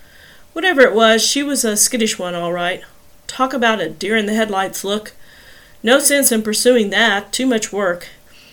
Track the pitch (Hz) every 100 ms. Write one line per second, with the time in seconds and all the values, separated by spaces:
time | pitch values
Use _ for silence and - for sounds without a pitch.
0 | - - - - - 330 370 277 226 208
1 | 226 226 - 277 285 277 226 208 - 247
2 | 220 - 180 175 170 175 175 190 - -
3 | - - - - 262 277 226 220 165 151
4 | 196 220 202 220 220 190 190 185 196 214
5 | 214 - - - - - - - 214 269
6 | 277 285 269 226 214 214 247 247 202 196
7 | 226 196 208 - 262 220 - 196 190 175
8 | - - - - -